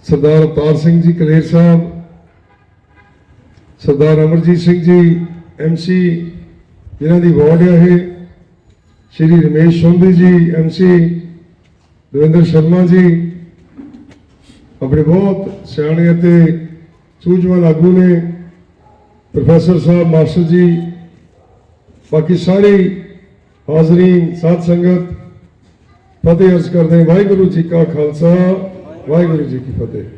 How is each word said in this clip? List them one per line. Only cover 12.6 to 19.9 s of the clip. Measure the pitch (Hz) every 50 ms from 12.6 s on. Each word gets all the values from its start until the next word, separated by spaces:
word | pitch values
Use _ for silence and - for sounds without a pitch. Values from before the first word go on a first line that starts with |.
| 156 165 175 185 180
ਜੀ, | 170 180 185 180 175 170 170 170 - 175 - - - _ _ _ _ _ - - - - - - - - _ _ _ _ _ _ _ - _ _ _ _ _
ਆਪਣੇ | 135 131 139 156
ਬਹੁਤ | 151 156 170 190 196 196 185 185 - - - - - -
ਸਿਆਣੇ | - 156 147 151 160 170 170 170
ਅਤੇ | 170 170 175 175 170 170 165 156 - - - - - - - _ _ _ _ _ _ _
ਸੂਝਵਾਨ | - 175 180 185 175 185 180 180 170
ਆਗੂ | 160 156 151 170 185 185 185
ਨੇ, | 185 180 175 170 170 - - - - - _ _ _ _ _ _ _ _ _ _ _ _ _ _ _ _
ਪ੍ਰੋਫੈਸਰ | - - 123 151 170 160 165 175 180 160
ਸਾਹਿਬ, | - 165